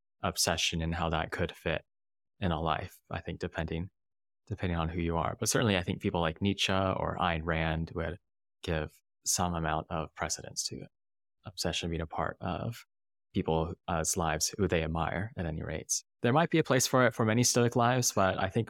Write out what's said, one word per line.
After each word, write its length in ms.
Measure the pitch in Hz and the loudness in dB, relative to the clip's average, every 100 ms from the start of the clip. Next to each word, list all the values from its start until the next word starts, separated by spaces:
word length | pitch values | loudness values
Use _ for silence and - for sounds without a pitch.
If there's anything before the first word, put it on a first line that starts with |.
| _ _ | _ _
obsession 600 | 92 - - 82 - 82 | -4 0 0 0 0 0
and 120 | 82 | -2
how 160 | 82 82 | -2 0
that 200 | 80 82 | -2 -2
could 220 | - 85 | -2 -4
fit 300 | - 85 78 - _ _ _ _ - | -4 -4 -4 -6 _ _ _ _ -4
in 100 | 92 | -2
a 100 | 78 | 0
life, 360 | 80 - 90 - - | 0 -2 -4 -14 -10
I 100 | 87 | -8
think 200 | - 85 | -8 -6
depending, 500 | 90 - 80 82 98 _ _ _ _ _ - | -6 -4 -4 -4 -6 _ _ _ _ _ -12
depending 300 | 98 92 85 | -4 0 2
on 100 | 82 | 0
who 120 | 87 | 0
you 180 | 82 82 | 0 2
are. 180 | 64 - | 0 0
But 120 | 110 | 0
certainly 260 | - 110 95 | 4 4 4
I 60 | |
think 180 | 87 90 | 2 -2
people 220 | 101 87 | 0 2
like 200 | 82 82 | 0 2
Nietzsche 300 | 101 92 - | 0 2 0
or 440 | 95 95 - 82 - | 2 2 0 -2 0
Ayn 220 | 90 82 | 0 0
Rand 480 | 82 80 80 80 80 | 0 0 0 -2 -4
would 220 | 87 82 - _ _ _ _ | -4 -6 -8 _ _ _ _
give 260 | - 80 76 - _ _ | -4 -2 -4 -10 _ _
some 300 | - - 87 | -2 0 0
amount 340 | 85 80 78 - | 0 0 -2 -2
of 240 | 82 76 | -6 -6
precedence 500 | - 82 - - - | -6 -6 -6 -8 -8
to 120 | - - | -8 -8
it. 120 | - _ _ _ _ _ - | -14 _ _ _ _ _ -14
Obsession 420 | - 87 - 85 | -6 -4 -2 -2
being 140 | 82 | -4
a 40 | 82 | -4
part 300 | - - - | -4 -4 -4
of 440 | 90 85 - 120 - _ _ _ _ | -6 -4 -4 -8 -14 _ _ _ _
people's 400 | 98 - 80 82 85 - 82 80 95 | -2 0 0 0 -6 -4 -2 0 0
lives 380 | 82 78 - - | 0 0 -2 0
who 120 | 92 | 0
they 140 | 87 | 2
admire 500 | 80 82 78 87 110 - | 0 -2 -2 -4 -6 -6
at 80 | 85 | -6
any 160 | 80 | -4
rates. 420 | 78 78 - - - _ | -6 -8 -4 -6 -6 _
There 120 | 120 | 0
might 160 | 143 170 | 2 2
be 80 | 160 | 2
a 60 | |
place 220 | - 131 - | 2 2 4
for 200 | 131 120 | 4 4
it 80 | |
for 100 | - | 4
many 200 | 110 117 | 2 4
Stoic 320 | 120 123 120 123 | 4 4 4 4
lives, 360 | 117 127 - | 4 4 2
but 260 | 104 95 95 | 2 2 2
I 100 | 95 | 0
think 200 | 117 110 | 0 -2